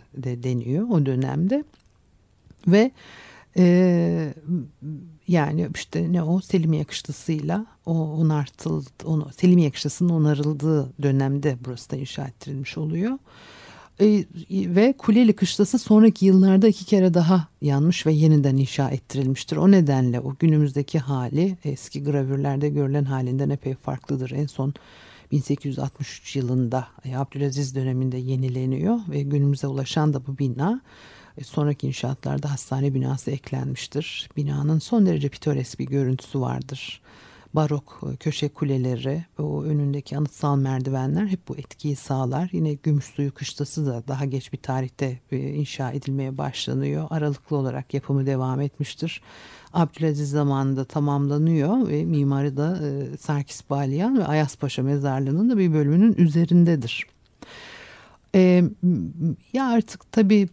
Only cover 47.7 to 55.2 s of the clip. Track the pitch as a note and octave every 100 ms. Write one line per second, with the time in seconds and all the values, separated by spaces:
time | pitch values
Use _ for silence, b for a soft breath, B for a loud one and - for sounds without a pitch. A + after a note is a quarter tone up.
47.7 | B2+ C3+ C#3 - C#3 C3+ C3 B2+ C3 C#3+
48.7 | - C#3+ - E3+ - B B B B B
49.7 | F3 D#3+ - D#3+ D3 D3 D3 C#3+ C3+ C3+
50.7 | C3+ C3 D#3+ D3 C#3+ C#3+ D3 D#3+ D#3+ C#3+
51.7 | A#3+ A#3+ D3 E3 D#3 C#3 C#3 C#3+ C3+ D3+
52.7 | F3+ D3+ C#3 C3 C#3+ - D3 C#3 - -
53.7 | C#3+ C#3 C#3 G#3+ C4 E3 D3+ D3+ - C#3
54.7 | - C3 C#3+ C#3 C3